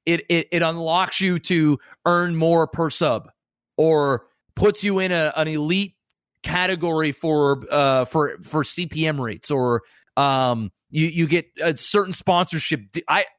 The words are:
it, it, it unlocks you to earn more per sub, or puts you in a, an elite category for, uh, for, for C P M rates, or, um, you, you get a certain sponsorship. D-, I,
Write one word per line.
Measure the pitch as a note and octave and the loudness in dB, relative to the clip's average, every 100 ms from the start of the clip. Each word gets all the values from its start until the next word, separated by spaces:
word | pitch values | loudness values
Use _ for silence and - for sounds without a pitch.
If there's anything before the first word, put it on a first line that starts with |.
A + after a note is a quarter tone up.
it, | E3 E3+ - | -2 -2 0
it, | E3+ - | -2 0
it | E3+ | -2
unlocks | E3 E3 D#3+ F3 F#3 - | -2 -2 -2 0 0 0
you | F#3 F3 | 0 0
to | - E3+ D3+ C#3 - - F3 | 0 2 2 0 -4 -4 0
earn | F3 F3 D#3+ | 2 0 0
more | E3 E3+ D#3 | 2 4 2
per | - D#3+ | -2 -4
sub, | - D3+ A2 - _ _ _ _ - | 0 0 -2 -6 _ _ _ _ 0
or | D#3+ D3+ C#3 B2 _ _ _ | 4 4 2 0 _ _ _
puts | - G#3 G3+ | 2 2 2
you | G3+ F#3+ | -2 0
in | F#3 | 0
a, | E3+ D3+ - | 0 0 -2
an | D#3 | -2
elite | D#3 D3+ F#3+ G3 _ _ _ _ _ | -2 0 -2 -2 _ _ _ _ _
category | - F3+ F#3 F3 E3+ D#3+ D#3 | -6 -2 -2 -2 -2 0 -2
for, | - D#3+ D3+ C#3+ C3+ - | -2 0 2 2 0 0
uh, | D3 C3+ C3 | 2 4 2
for, | B2+ D#3+ C#3+ - | 2 0 -2 -6
for | - D3+ | -6 -4
C | - - E3+ | -4 -6 -6
P | D#3 D#3 | -2 -2
M | C#3+ | -2
rates, | A#2 F#2+ - | -6 -8 -4
or, | C#3 B2 A#2 _ _ _ - | 0 2 0 _ _ _ 0
um, | C#3 C3+ B2+ A#2 G2+ _ _ | 0 2 0 0 -4 _ _
you, | D3+ D#3+ | 0 0
you | E3 D#3 | 0 2
get | E3+ - - | 0 -2 -4
a | E3 D3 | -4 -2
certain | - G#3 F#3+ | 0 0 0
sponsorship. | - - F3 F3+ D#3 - C#3+ G2+ | -4 0 0 0 -4 -4 -6 -6
D-, | E3+ - | -10 -2
I, | F#3 - | -2 -2